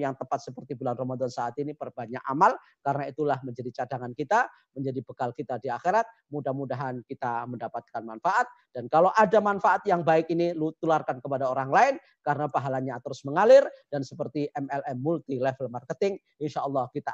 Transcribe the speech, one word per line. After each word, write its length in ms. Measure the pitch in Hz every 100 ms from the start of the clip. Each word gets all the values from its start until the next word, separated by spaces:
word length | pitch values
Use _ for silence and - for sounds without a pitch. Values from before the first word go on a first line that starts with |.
yang 160 | 139 131
tepat 240 | - 139
seperti 320 | - 127 139
bulan 240 | 135 127 120
Ramadan 320 | 127 127 127
saat 240 | 120 120 117
ini, 160 | 143 143
perbanyak 480 | 123 - 113 127 -
amal, 320 | 135 196 - - _
karena 240 | 139 139 139
itulah 240 | 139 147 127 127
menjadi 400 | 120 123 - 123
cadangan 240 | 127 123 123
kita, 320 | 147 220 262 - _
menjadi 320 | - 135 131 127
bekal 240 | - 123 117
kita 240 | 143 123
di 80 | 131
akhirat. 320 | 117 170 208 233 _ _
Mudah-mudahan 720 | 147 139 131 135 127 135 127 113
kita 400 | 135 123 117 120
mendapatkan 560 | 120 113 117 - -
manfaat. 480 | 113 110 170 208 247 - _
Dan 160 | 123 120
kalau 240 | 151 185
ada 240 | 220 214 220
manfaat 480 | 202 202 202 190 202
yang 160 | 175
baik 320 | 160 160 165
ini, 240 | 170 170 170
lu 160 | 156 -
tularkan 400 | 160 156 143 131
kepada 240 | 139 135 131
orang 240 | 131 135
lain, 240 | 165 254 269 - _ -
karena 240 | 139 147
pahalanya 480 | 139 120 131 131 120 139
terus 160 | 135
mengalir. 480 | 135 147 214 262 277 - _
Dan 160 | 147
seperti 480 | 131 135 127 151 147 143
M 80 | 139
L 160 | 139 143
M 80 | 127
multi 400 | 139 165 - 135
level 320 | 131 131 127
marketing, 480 | 123 - - 196 196 - _
insya 240 | 147 143 139
Allah 240 | 139 123
kita 240 | 147 -